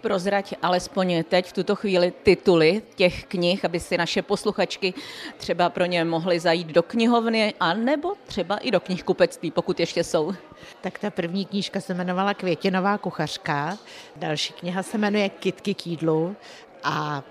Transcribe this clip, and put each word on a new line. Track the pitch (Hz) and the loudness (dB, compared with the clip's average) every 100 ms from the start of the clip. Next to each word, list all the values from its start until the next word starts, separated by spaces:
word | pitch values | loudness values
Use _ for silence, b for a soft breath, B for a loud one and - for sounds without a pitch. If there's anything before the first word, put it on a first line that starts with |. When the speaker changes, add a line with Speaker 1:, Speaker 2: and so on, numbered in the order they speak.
Speaker 1:
Prozrať | 233 196 180 202 196 - | -2 -2 0 -2 -2 -4
alespoň | 165 180 180 - 185 170 | 0 0 0 0 2 2
teď | 165 185 185 | 2 0 0
v | |
tuto | - 180 202 | -4 -2 0
chvíli | 214 185 175 180 | 2 2 2 2
tituly | - 196 - 170 156 196 - - | 4 4 6 6 6 4 -2 2
těch | 180 - - | 2 2 -6
knih, | 190 175 190 170 | 0 2 2 0
aby | 170 | -4
si | - 175 | -2 -2
naše | 165 - | 0 -2
posluchačky | 185 202 214 202 180 - 190 185 B B 302 - | -2 -2 -2 0 -2 0 -4 -4 B B -14 -12
třeba | - 175 175 | -6 0 0
pro | - 175 | 2 0
ně | 175 165 | 2 2
mohly | 165 175 175 | 0 0 0
zajít | 170 165 165 | 2 2 4
do | 180 | 2
knihovny, | 170 233 233 240 226 226 214 - | 2 2 4 4 2 2 0 0
anebo | 175 190 233 294 339 403 - | 0 0 0 0 -2 -6 -8
třeba | - 170 202 | -6 -2 -2
i | - | 0
do | 196 | 0
knihkupectví, | - 185 - 180 175 - 165 | 0 -6 -2 4 4 2 -4
pokud | 160 170 180 | -2 -2 -2
ještě | 170 - | 0 0
jsou. | 165 170 156 190 - B B B | 0 0 0 -4 -12 B B B
Speaker 2:
Tak | 190 - | -10 -6
ta | 214 | -8
první | - 170 185 196 | -4 -4 -4 -4
knížka | 202 185 196 | -4 -4 -6
se | - | -6
jmenovala | 180 180 180 196 | -4 -2 0 0
Květinová | 202 185 160 196 190 190 202 | -2 -2 0 0 2 0 0
kuchařka, | 185 - 151 - - 143 151 202 B B B - | -4 -4 -6 -6 -4 -4 -4 -6 B B B -10
další | 165 151 - | -6 -4 -4
kniha | - 175 180 | -6 -6 -6
se | 185 220 | -4 -2
jmenuje | 208 208 196 | 0 0 -2
Kytky | 196 185 - - | -2 -6 -4 -6
k | 190 - | -6 -6
jídlu | 165 160 160 165 208 B B B - | -2 0 2 0 -6 B B B -6
a | 135 156 151 147 - | -4 -2 -4 -6 -8